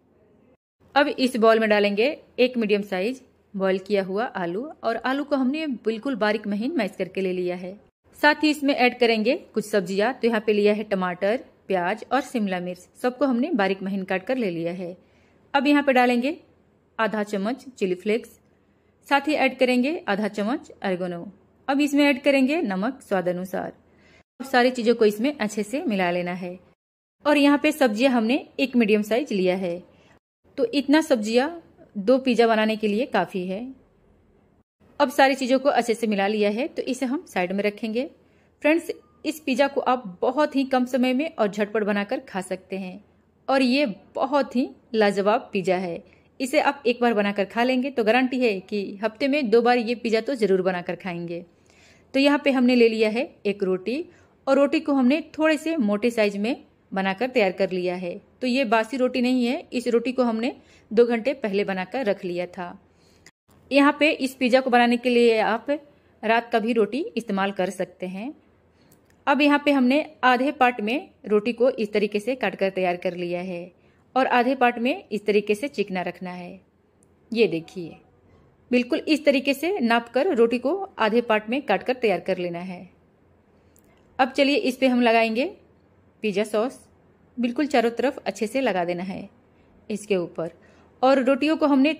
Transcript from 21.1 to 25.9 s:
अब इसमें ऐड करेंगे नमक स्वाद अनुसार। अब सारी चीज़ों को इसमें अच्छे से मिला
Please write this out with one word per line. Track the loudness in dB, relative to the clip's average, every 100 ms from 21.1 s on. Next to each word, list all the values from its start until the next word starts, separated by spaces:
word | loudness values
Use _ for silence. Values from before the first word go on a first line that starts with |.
| -8 -12 -18 _ _ -4
अब | 0
इसमें | 2 4
ऐड | 2 2
करेंगे | 2 4 2 0
नमक | -2 -2 -4 -6
स्वाद | -4 -2 -2
अनुसार। | -4 -6 -8 -10 -12 _ _ _ _ _ _
अब | -2
सारी | 2 2
चीज़ों | 2 0
को | 4
इसमें | 2 2 -4
अच्छे | -2 -4 -4
से | -6 -4
मिला | -4